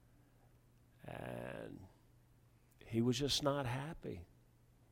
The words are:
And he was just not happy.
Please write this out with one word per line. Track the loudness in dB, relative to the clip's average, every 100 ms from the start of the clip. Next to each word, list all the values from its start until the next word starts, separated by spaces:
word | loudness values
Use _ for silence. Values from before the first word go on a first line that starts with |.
| -20 -20 -20 -20 -20 -20 -20 -20 -20 -16 -12
And | -8 -6 -6 -6 -6 -8 -10 -14 -18 -20 -20 -20 -20 -20 -20 -20 -20 -2
he | 4
was | 4 4
just | 4 4
not | 4 4 2
happy. | 0 -2 -6 -8 -8 -10 -18 -20 -20 -20 -20 -20